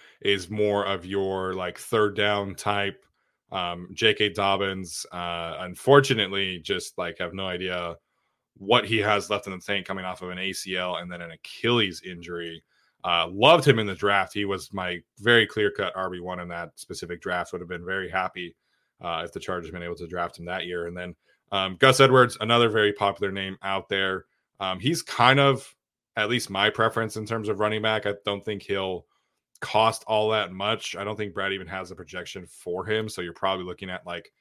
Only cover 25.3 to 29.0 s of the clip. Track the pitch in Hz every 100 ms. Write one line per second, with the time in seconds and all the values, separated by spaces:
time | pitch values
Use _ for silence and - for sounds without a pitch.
25.3 | 139 139 127 - _ _ _ _ 110 107
26.3 | 123 - 98 107 110 113 113 110 110 107
27.3 | 113 107 98 107 107 110 107 104 101 104
28.3 | 101 107 101 - 98 95 90